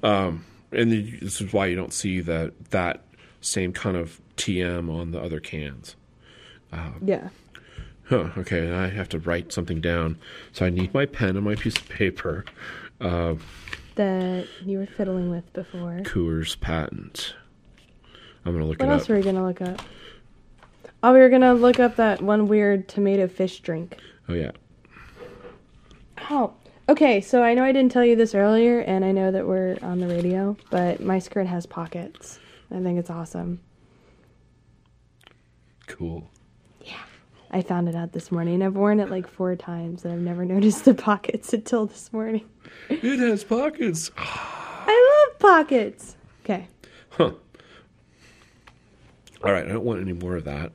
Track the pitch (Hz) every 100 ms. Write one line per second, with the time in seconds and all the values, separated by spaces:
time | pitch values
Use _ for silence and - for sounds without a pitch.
0 | 110 104 92 82 - - _ - 117 113
1 | 104 117 98 - 98 101 98 90 90 -
2 | 101 92 85 82 82 - - 101 87 -
3 | _ _ - _ - - 92 90 107 90
4 | 82 - _ - - 92 90 87 85 80
5 | 85 82 85 78 - 78 73 64 - -
6 | _ _ - - - - _ 165 160 -
7 | 190 - - - _ - - - - -
8 | - 123 82 90 92 90 82 87 92 101
9 | 90 80 85 85 85 - 87 82 85 85
10 | 82 80 - - - - 92 90 90 135
11 | 139 - 104 95 104 107 113 107 - -
12 | 98 - - 80 - - - - - _
13 | 90 87 85 80 - - - - - -
14 | 196 185 185 180 - - 180 196 196 -
15 | 196 185 175 170 170 - 175 180 175 170
16 | 196 104 85 80 80 - - 82 76 -
17 | - - - - - _ _ - _ _
18 | _ - - - 87 87 78 - 262 294
19 | - 208 196 190 185 175 180 185 - -
20 | - - _ _ _ _ - _ - _
21 | 240 262 262 254 254 247 240 247 240 233
22 | 220 196 196 208 214 214 208 196 185 -
23 | 202 196 185 - 185 - - 160 175 -
24 | - - - 87 73 - _ _ _ -
25 | - - - - - - _ - _ -
26 | - - - 285 220 - - _ - 294
27 | 302 214 196 247 233 240 262 262 254 247
28 | 240 226 226 202 202 220 233 240 - 190
29 | 190 190 190 190 - 190 185 185 185 180
30 | 180 170 175 185 196 208 - 180 180 -
31 | - 190 180 - 185 175 170 - 165 175
32 | 170 - - - - - _ 185 185 175
33 | 175 170 165 175 175 175 _ _ _ _
34 | _ _ _ _ _ _ _ _ _ _
35 | _ _ - _ _ _ _ _ - -
36 | 85 82 80 _ _ _ _ _ - -
37 | - - _ _ _ 190 175 175 175 170
38 | 170 170 - 175 170 175 190 196 202 208
39 | 196 185 180 - 185 180 - 170 170 175
40 | 175 170 175 175 180 190 208 196 - 233
41 | - 208 - 214 - 226 220 240 214 -
42 | - 220 220 220 - _ - - - 302
43 | 233 269 240 208 - 226 294 311 233 160
44 | - - - - - - - - - 440
45 | 494 587 571 - 415 339 311 262 208 -
46 | - - - _ - 196 180 _ - -
47 | _ - 156 - _ _ - - _ _
48 | _ _ _ _ _ _ - _ _ _
49 | - _ - - - 95 60 107 117 104
50 | 95 87 90 90 80 71 82